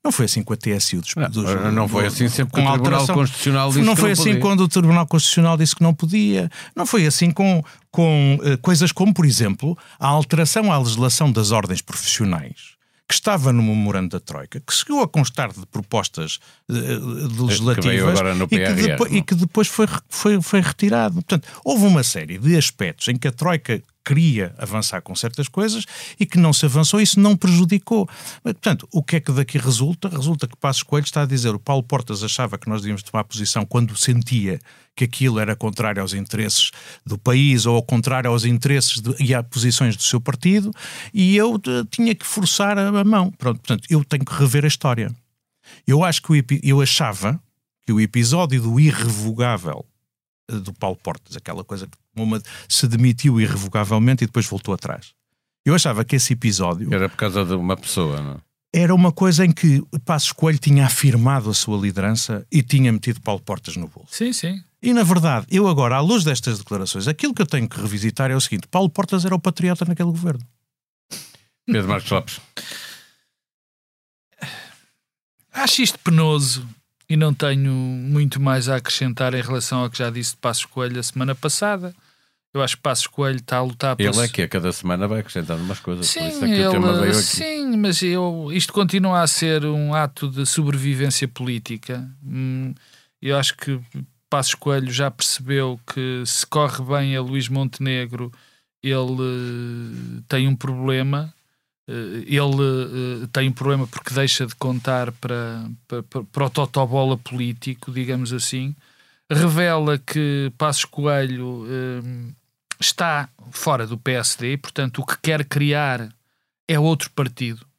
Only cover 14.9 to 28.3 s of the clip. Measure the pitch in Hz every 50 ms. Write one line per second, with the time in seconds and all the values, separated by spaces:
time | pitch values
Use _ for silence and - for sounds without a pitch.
14.9 | 294 285 233 156 - 151 135 - - - 135 98 - 104 90 _ - 110 98 _
15.9 | - 107 92 - - - 80 78 - - _ - _ _ _ - 117 117 120 131
16.9 | 123 - - - 113 - 147 123 113 110 127 117 104 104 113 123 120 - 85 95
17.9 | 92 95 95 92 92 98 92 95 92 92 92 82 - 208 92 95 101 180 214 -
18.9 | 73 - - - 143 202 160 - 190 170 185 165 - 220 214 - - - 214 -
19.9 | - 127 _ _ - - - 208 208 190 160 - - 196 175 - - - 202 202
20.9 | 220 233 226 208 175 175 170 - 196 160 - - - - _ 269 285 220 202 202
21.9 | 180 147 120 - - 87 78 78 87 92 113 156 170 160 139 - - - 101 85
22.9 | 78 _ - 120 123 123 - 139 120 - 151 180 175 151 _ - 117 98 - _
23.9 | _ _ _ - 139 147 170 160 123 110 92 85 - - - 95 101 110 107 -
24.9 | - 87 - - 90 - - 117 117 - 139 - - 190 214 220 214 226 202 -
25.9 | - - - - - _ 208 - - 180 170 160 143 - - 147 123 156 160 -
26.9 | - 208 214 - - 202 202 208 208 - - 185 175 170 180 165 208 196 _ -
27.9 | 233 214 190 - - - - -